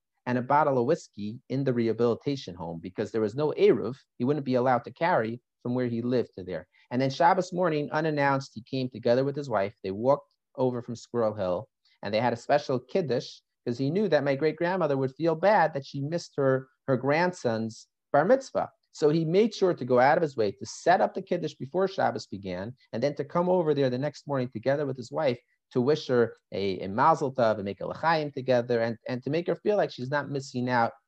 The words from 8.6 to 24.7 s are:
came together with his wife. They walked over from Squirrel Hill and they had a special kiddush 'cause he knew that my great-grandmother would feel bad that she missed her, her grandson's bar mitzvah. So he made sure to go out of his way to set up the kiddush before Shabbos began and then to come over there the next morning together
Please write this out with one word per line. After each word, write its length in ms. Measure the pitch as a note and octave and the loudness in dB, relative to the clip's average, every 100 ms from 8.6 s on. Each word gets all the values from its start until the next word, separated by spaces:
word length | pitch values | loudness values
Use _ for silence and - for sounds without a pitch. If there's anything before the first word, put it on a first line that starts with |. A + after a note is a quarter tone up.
came 260 | - C3+ B2+ | -8 -6 -6
together 360 | A2 A#2+ B2 | -2 2 2
with 120 | C#3 C#3 | 2 -4
his 140 | C#3 | -2
wife. 240 | G#2 G2+ - | -2 -2 -4
They 80 | F#2+ | -8
walked 380 | G2 B2+ D3 - _ _ - | -2 2 2 0 _ _ -2
over 240 | C3 B2 | -2 -2
from 140 | A#2+ A#2 | -8 -12
Squirrel 380 | - A#2+ G#2+ | -6 -2 0
Hill 340 | G#2 F#2 F2+ A#2 _ _ - | 0 -2 -2 -6 _ _ -12
and 100 | G2+ | -4
they 80 | G#2+ | 0
had 120 | A#2+ | 0
a 40 | A#2 | -2
special 420 | - C#3+ D3 B2+ | 2 0 2 -4
kiddush 640 | - F#3+ D3 B2 - - _ _ | -2 -2 0 -2 -4 -16 _ _
'cause 140 | B2 A#2+ | -8 -4
he 120 | C3+ | -2
knew 180 | F3+ G#3 | 0 2
that 160 | D3 | 2
my 100 | C#3+ | 2
great-grandmother 600 | C3+ D#3 D3 F3 F#3 D3+ C#3 | 0 0 0 -2 0 0 0
would 180 | C3 | -2
feel 200 | - E3 | -2 -2
bad 400 | D#3+ G3 G#3 D#3 | 2 4 4 4
that 120 | C#3 - | 0 -8
she 140 | C#3 | -8
missed 340 | C#3+ E3+ - - | -6 -6 -6 0
her, 320 | C3+ C3 C3 _ - | 2 2 -2 _ -2
her 100 | B2 | -2
grandson's 920 | C3 D3+ F3+ E3+ A#2+ A2 A2+ - - _ _ | 2 2 2 0 -2 -2 -4 -8 -20 _ _
bar 120 | C#3+ | 2
mitzvah. 460 | F3+ C4+ - F2+ - _ _ | 6 4 2 -4 -4 _ _
So 160 | - D3+ | 0 2
he 160 | E3 | 2
made 300 | D#3 F#3 A3+ | 2 4 2
sure 200 | - F#3 | 2 0
to 100 | C#3 | 0
go 140 | B2 B2 | 2 4
out 200 | C3 E3+ | 6 4
of 40 | |
his 140 | D#3 C3 | 0 0
way 160 | G#2 | -2
to 140 | - A#2+ | -2 -12
set 340 | - - - | -4 2 4
up 140 | G#3+ | 2
the 80 | G#3 | -2
kiddush 320 | - F3 D#3 | -4 -4 -4
before 340 | - C3+ F3+ F#3+ | -8 -6 -2 -2
Shabbos 380 | D#3+ A#2+ A#2 - | 0 -2 -2 -8
began 480 | G2 G2 F2+ G#2+ - _ | -10 -8 -8 -8 -12 _
and 100 | A2+ | -4
then 120 | C#3+ D3 | -4 -4
to 80 | |
come 240 | C#3 F3 F3+ | -4 -2 0
over 260 | F#3 D#3 | 2 2
there 160 | C#3+ C3+ | 2 0
the 80 | B2 | 0
next 280 | D3 - C#3+ | -4 -8 -6
morning 240 | C#3 B2 | -4 -4
together 340 | B2+ C3 | -4 -2